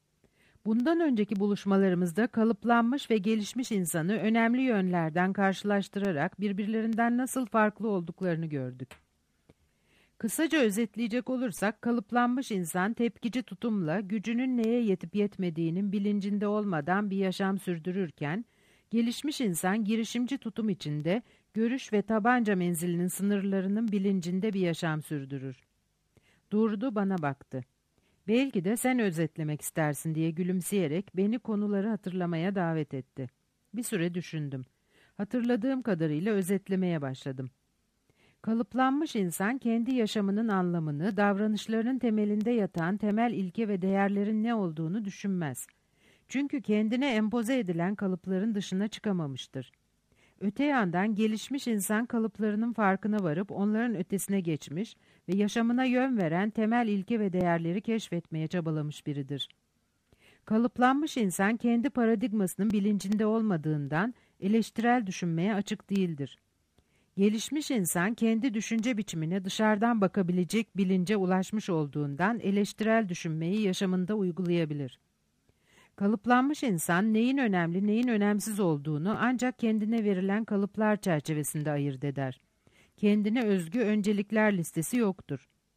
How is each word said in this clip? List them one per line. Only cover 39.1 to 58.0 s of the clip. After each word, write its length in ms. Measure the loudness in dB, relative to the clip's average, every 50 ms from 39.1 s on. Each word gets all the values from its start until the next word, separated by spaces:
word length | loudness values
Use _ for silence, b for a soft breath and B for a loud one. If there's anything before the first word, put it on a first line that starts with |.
| 0
insan 420 | 0 0 0 0 -2 -2 -2 -2 0
kendi 360 | 0 0 0 0 0 0 0
yaşamının 540 | 0 0 0 0 0 0 0 0 0 0 0
anlamını 680 | 2 2 2 2 0 0 0 -2 -2 -2 -2 -2 0
davranışlarının 840 | 2 2 2 2 2 0 0 0 -2 -2 -2 -2 -2 0 0 -2 0
temelinde 520 | 0 0 2 2 2 0 0 0 0 2
yatan 460 | 2 2 0 0 -2 -2 -2 -2 -2
temel 360 | 0 0 0 0 2 0 0
ilke 360 | 0 -2 -4 -4 -4 -4 -2 -2
ve 140 | -2 0
değerlerin 600 | 0 0 2 2 2 2 2 0 0 0 0 0
ne 120 | 0 0 0
olduğunu 500 | 0 0 -2 -2 -4 -4 -2 -2 -4 -4
düşünmez. 600 | -6 -8 -6 -4 -2 -2 0 -2 -4 -4 -8 -10 -14 b b b b b b b b b b b -6
Çünkü 340 | -4 -2 -2 -2 -4 -4
kendine 520 | -2 0 2 2 2 2 0 0 0 2 2
empoze 440 | 2 0 0 0 0 0 0 0 0
edilen 360 | 0 0 0 0 0 -2 -2
kalıpların 600 | -2 -2 -2 -2 -2 -2 -2 -2 0 0 0 -2
dışına 340 | -2 -4 -2 -2 -2 -2 -4
çıkamamıştır. 840 | -4 -6 -4 -2 -2 -2 -2 -4 -6 -8 -10 -8 -10 -10 -10 -10 _ _ _ _ _ _ _ _ b b b b b _
Öte 240 | -4 -4 -2 0 0
yandan 500 | 2 2 2 2 2 2 0 0 0 2
gelişmiş 520 | 2 0 0 0 -2 -4 -6 -6 -4 -2
insan 400 | -2 -2 0 0 0 0 0 0
kalıplarının 640 | 0 0 -2 -2 -2 -2 -2 -2 -2 0 0 -2 -2
farkına 500 | 0 2 2 4 2 2 0 0 0 0
varıp 300 | 0 0 0 -2 -2 -4
onların 440 | -2 -2 0 0 2 0 0 0 -2
ötesine 440 | -4 -4 -4 -4 -4 -2 -2 -2 -2
geçmiş 560 | 0 -2 -2 -4 -4 -6 -6 -6 -6 -8 -10 b b b b b b -2
ve 80 | 0
yaşamına 480 | 0 0 0 0 0 0 2 2 2 2
yön 340 | 2 2 2 2 2 0 0
veren 320 | 0 2 2 0 0 0
temel 380 | 0 0 0 2 2 2 2 2
ilke 320 | 0 -2 -2 -2 -2 0
ve 120 | 0 0
değerleri 480 | 0 2 2 2 2 2 0 -2 -2 -2
keşfetmeye 640 | -2 -2 -2 -2